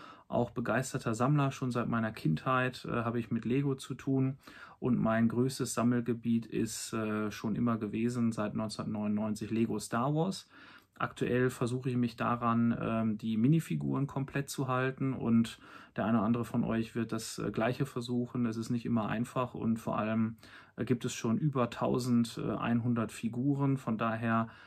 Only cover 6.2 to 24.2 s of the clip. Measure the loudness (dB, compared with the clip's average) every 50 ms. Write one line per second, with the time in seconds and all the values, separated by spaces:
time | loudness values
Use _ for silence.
6.2 | 0 0 2 0 0 -2 -2 -2 -2 -2 -4 -8 -8 -6 -4 -4 -2 -2 -2 -2
7.2 | -2 -4 -4 -4 -4 -2 0 0 0 0 0 0 -2 -4 -2 0 0 0 0 2
8.2 | 0 0 0 0 -2 -2 -2 -4 -4 -4 -4 -6 -6 -4 -4 -2 -2 0 0 0
9.2 | 0 -2 -2 -4 -4 -2 0 2 2 2 0 -2 -4 -2 -2 0 0 2 2 2
10.2 | 2 0 -2 -4 -8 _ -20 -20 -20 -20 -20 -20 -20 _ -10 -8 -6 -6 -4 -2
11.2 | -2 0 2 4 2 2 2 0 -2 -2 -2 -2 -2 0 0 2 0 0 0 -2
12.2 | -2 0 0 0 2 2 4 4 4 4 2 2 0 0 0 2 2 0 0 -2
13.2 | -2 -2 0 4 6 6 6 6 4 0 -2 -2 -2 0 0 0 0 -2 -2 -4
14.2 | -4 -4 -4 -4 -4 -4 -4 -4 -2 0 0 0 0 0 -2 -2 -2 -2 -2 0
15.2 | 2 4 6 6 4 4 0 -12 -18 -20 -20 -20 -20 -12 -6 -4 0 2 2 2
16.2 | 4 2 2 0 -2 -2 -2 -2 0 0 0 0 -2 -2 -2 -4 -4 -2 -2 -4
17.2 | -6 -6 -6 -4 -4 -2 0 0 2 2 2 0 -2 -4 -4 -6 -4 -2 -2 -2
18.2 | -2 -2 -2 -2 0 0 0 -2 -2 -2 -2 -2 0 0 0 0 2 0 0 -2
19.2 | -2 -2 -2 -2 -2 -2 -4 -2 0 0 0 0 0 -2 -2 0 0 0 2 2
20.2 | 2 0 -2 -6 -14 -20 -20 -20 -20 -12 _ -4 0 0 0 0 0 -4 -4 -2
21.2 | 0 0 2 2 2 2 2 2 0 0 0 -2 0 0 0 0 2 4 4 4
22.2 | 4 2 0 -6 -4 -4 -2 -2 0 0 0 2 2 2 0 0 0 -2 -4 -4
23.2 | -4 -4 -2 0 0 2 2 2 2 2 0 0 0 -2 -2 0 0 0 0 0